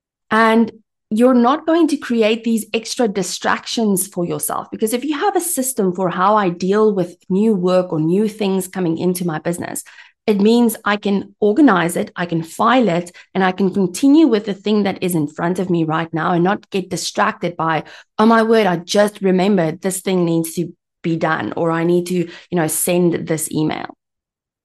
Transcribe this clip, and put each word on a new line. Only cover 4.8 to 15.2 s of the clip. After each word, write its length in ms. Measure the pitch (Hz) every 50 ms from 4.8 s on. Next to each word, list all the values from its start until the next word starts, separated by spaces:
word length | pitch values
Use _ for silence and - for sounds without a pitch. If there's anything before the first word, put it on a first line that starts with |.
| 226 220 247
if 120 | 240 269
you 120 | 302 302 285
have 180 | 392 403 392
a 60 | 359
system 520 | 330 - - 269 254 - - - 196 185 175
for 160 | 196 190 170
how 260 | 170 180 185 202 214
I 140 | 214 202 180
deal 440 | 175 175 185 180 202 214 220 220 202
with 220 | 190 170 - - _ _ -
new 240 | 185 190 214 226 220
work 400 | 180 175 180 185 185 180 180 175
or 60 | 156
new 280 | 156 160 175 202 220 208
things 400 | 202 - 214 190 190 190 185 -
coming 300 | - 196 185 165 165 -
into 280 | 175 180 180 180 180
my 140 | 170 156 156
business, 440 | - 165 175 - - - - - - - - - - - _ _ _
it 160 | - 214 196
means 340 | 196 214 233 240 240 226 226 - -
I 140 | 208 208 208
can 380 | - 202 202 196 - - - _
organize 560 | 214 208 208 311 302 254 196 175 165 170 180
it, 160 | 190 208 - -
I 100 | - 175
can 160 | 175 165 160
file 480 | 160 - - - 214 226 240 262 240 190
it, 220 | 165 175 175 - - - - _ _
and 80 | 190 190
I 80 | 185
can 200 | 185 - 202 185
continue 540 | 185 202 190 175 180 - - 277 277 320 320
with 200 | 262 226 208 208
the 100 | 202 190
thing 280 | - - 208 214 208 202
that 200 | 196 180 - -
is 100 | 180 180
in 140 | 160